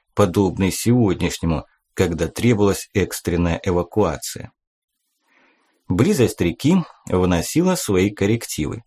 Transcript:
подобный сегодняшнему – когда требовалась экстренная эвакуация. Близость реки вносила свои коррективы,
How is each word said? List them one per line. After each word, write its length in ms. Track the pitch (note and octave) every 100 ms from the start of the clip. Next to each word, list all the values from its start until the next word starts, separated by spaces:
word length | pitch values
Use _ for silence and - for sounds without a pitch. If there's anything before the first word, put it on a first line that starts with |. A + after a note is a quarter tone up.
| _
подобный 580 | - G2+ G#2 F#2+ E2 F#2+
сегодняшнему – 960 | - A2+ B2 G#2+ E2 F2 - E2+ D2+ - _ _
когда 340 | - F#2 E2 E2
требовалась 600 | - A#2 G#2 G2+ F#2 -
экстренная 680 | G2+ F2 - - E2+ F2 E2
эвакуация. 880 | - F2 F2 G#2+ F#2 C#2+ - - - _ _ _ _ _ _ _ _ _ _ _ _ _ -
Близость 520 | F#2 D#3+ F#3 G#2 -
реки 380 | F2 E2 C#3+ F#3 D#3 _ -
вносила 720 | F#2 F2+ F2 - D3+ F3+ F3+
свои 360 | - F#2 G2+
коррективы, 720 | G#2 G2+ A#2 - - D2 A2+